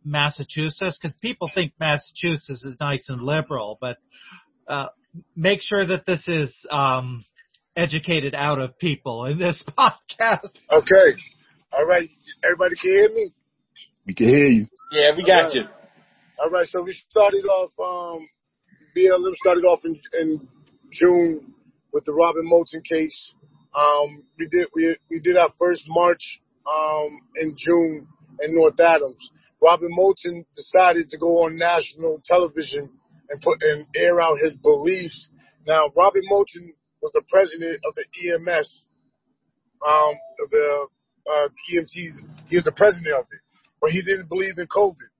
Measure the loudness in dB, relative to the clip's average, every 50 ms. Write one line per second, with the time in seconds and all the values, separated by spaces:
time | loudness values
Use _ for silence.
0 | _ -6 -4 -2 -2 -2 -4 -8 -16 _ -8 -6 -6 -6 -6 -6 -8 -8 -8 -8
1 | -12 -12 -12 _ -10 -12 -10 _ -10 -8 -6 -6 -6 -6 _ _ -2 -2 -2 -2
2 | -4 -12 -16 -6 -4 -4 -4 -4 -8 -12 -16 -14 -14 -16 -12 _ -4 -4 -4 -4
3 | -6 -10 -12 -8 -4 -4 -4 -4 -4 _ -8 -8 -8 -10 -10 _ -10 -10 -10 _
4 | _ _ _ -20 _ -20 -20 -20 _ _ _ _ _ -10 -8 -8 -8 -10 _ _
5 | _ _ _ -20 -20 _ _ -2 0 0 0 0 -4 -4 -2 -2 -2 -2 -4 -6
6 | -4 -4 -6 -6 -4 -4 -4 -4 -4 -4 -8 -16 _ -8 -4 -2 0 0 -2 -2
7 | -4 -8 -12 -14 -16 _ _ _ _ _ _ -20 _ _ _ -6 -4 -4 -4 -8
8 | -4 -2 -4 -2 -2 -4 -6 -4 -4 -4 -2 -4 -6 -8 _ _ -4 -4 -4 -4
9 | _ -10 -10 -8 -6 -6 -6 -2 -2 -4 -4 -4 -10 -10 -2 2 2 2 2 _
10 | _ _ -6 -4 -2 -2 -2 -2 -4 -14 _ -20 _ _ 2 2 4 6 6 8
11 | 8 6 4 0 -10 -20 _ _ _ _ _ _ _ _ -4 -2 0 2 0 0
12 | 0 -6 _ _ _ -20 -16 _ -2 -2 0 0 0 -2 -2 -2 -2 0 4 4
13 | 4 4 2 0 -6 -6 _ _ _ _ _ _ _ _ _ -20 -20 _ _ _
14 | _ -14 -4 2 4 4 6 6 6 6 4 4 2 -2 _ _ -20 -6 0 2
15 | 4 4 2 2 4 4 6 6 4 2 -2 -4 -6 -6 -16 -20 -20 _ _ _
16 | _ _ _ _ _ _ _ -6 -4 -2 0 -2 -2 -2 -4 -8 -8 -8 -12 -16
17 | _ _ _ 4 4 4 2 0 0 0 0 0 -2 -6 _ -10 -10 -8 -8 -10
18 | -10 -12 -12 -14 -16 -18 _ _ _ _ _ _ _ _ _ _ _ _ _ 4
19 | 4 4 4 4 0 -2 -6 0 2 2 2 4 4 2 2 2 -2 -8 -10 -10
20 | _ -10 -6 -4 -4 -2 -4 -6 -8 -16 _ _ _ _ _ _ _ _ -2 2
21 | 2 4 4 4 2 0 -2 -6 -12 -18 _ _ _ _ _ _ _ _ -8 -6
22 | -6 -4 0 2 2 2 2 -2 -2 2 2 2 2 0 -10 -16 -8 -4 -4 -4
23 | -4 -4 -8 -14 -20 -20 _ _ _ _ _ _ _ _ _ 0 0 0 2 0
24 | -2 -4 -6 -16 _ _ _ _ -10 -2 -2 -2 -2 -2 _ -2 -2 -2 -2 -4
25 | _ _ -12 -4 -2 2 4 4 4 2 _ _ -2 -2 -2 -2 -6 -4 0 2
26 | 2 2 2 0 -4 -18 -18 -20 _ _ _ _ _ -6 -4 -2 -2 -2 -2 -2
27 | -4 -6 -10 -14 _ _ _ -8 -8 -8 -8 -8 -2 0 0 2 2 0 -4 -8
28 | -14 _ _ _ _ _ -12 -8 -8 -2 2 4 4 4 4 4 4 4 4 4
29 | 0 -2 -8 _ -20 -20 _ _ _ _ _ _ 4 4 4 4 0 -6 0 2
30 | 2 2 2 0 -4 -10 -10 -12 -16 _ _ -20 -20 0 2 4 6 6 4 2
31 | -2 -6 -8 -4 -2 0 2 2 2 0 -2 -2 -2 0 0 0 -2 -4 -12 -8
32 | -6 -6 -6 -6 _ 2 2 2 2 0 -4 -8 -10 -8 -8 -10 -10 -10 _ _
33 | _ _ _ _ _ _ -16 -4 -2 -2 -2 0 0 -2 -2 -2 -8 _ -4 0
34 | 2 2 2 2 2 0 0 0 -2 -4 -4 -2 _ 2 2 2 2 -2 -4 -4
35 | -6 -10 -14 -18 -20 -20 _ _ _ _ _ _ _ 0 2 2 2 2 _ 4
36 | 2 4 2 0 -2 0 0 0 0 -2 -4 -20 -20 -20 -20 _ _ _ _ _
37 | -12 -6 _ -6 -6 _ 2 2 2 2 -2 -10 -10 -10 -10 -8 -8 -10 -10 -10
38 | -16 _ -18 -12 -8 -6 -6 -4 -4 -2 -2 -2 -4 -4 -10 -20 _ _ _ _
39 | _ _ _ _ _ _ _ _ _ _ _ _ _ _ _ _ 0 2 2 4
40 | 2 2 0 -4 -12 -20 -12 -12 -10 -2 0 0 0 0 -2 -4 -6 -8 _ _
41 | _ _ _ _ _ -4 -2 -2 -2 -2 _ -12 -16 -6 -6 -6 -6 -6 -12 -14
42 | -14 -14 -16 -20 -20 -20 -20 -20 -12 _ -2 -2 -2 -2 0 2 2 2 2 0
43 | -6 -4 -4 -4 -6 _ -16 -20 _ _ _ _ _ _ _ _ -4 -4 -4 -4
44 | -4 -4 -4 -4 -4 -8 -6 -6 -6 -6 -6 -10 -12 -6 0 0 0 0 -2 _
45 | -20 _ _